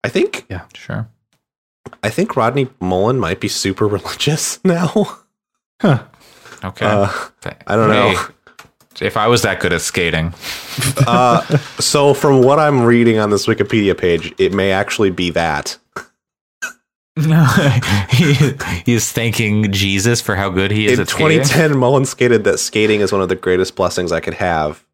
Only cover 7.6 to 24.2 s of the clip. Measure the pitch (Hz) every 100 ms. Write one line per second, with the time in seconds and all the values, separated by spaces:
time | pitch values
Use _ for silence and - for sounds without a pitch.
7.6 | - 104 110 107 101 90 - _ - -
8.6 | - _ _ - 104 113 110 120 107 92
9.6 | 90 85 - - 85 80 82 82 - -
10.6 | - - 120 - 120 120 123 117 - 151
11.6 | - - - 147 143 139 151 135 127 147
12.6 | 151 139 117 120 117 110 107 101 - 110
13.6 | 101 110 101 87 92 85 82 - 92 98
14.6 | 95 95 104 - 101 87 87 85 82 73
15.6 | - - _ - - _ _ _ _ _
16.6 | - - _ _ _ - 156 160 139 -
17.6 | 143 120 - 101 95 123 165 139 143 -
18.6 | - 87 - 117 - - 117 107 110 107
19.6 | 107 98 98 98 110 117 - 98 98 92
20.6 | 98 107 107 123 98 - 156 160 139 131
21.6 | 160 139 123 135 139 - 123 113 101 -
22.6 | - 107 107 107 98 98 92 92 - 90
23.6 | 92 - 90 - 87 87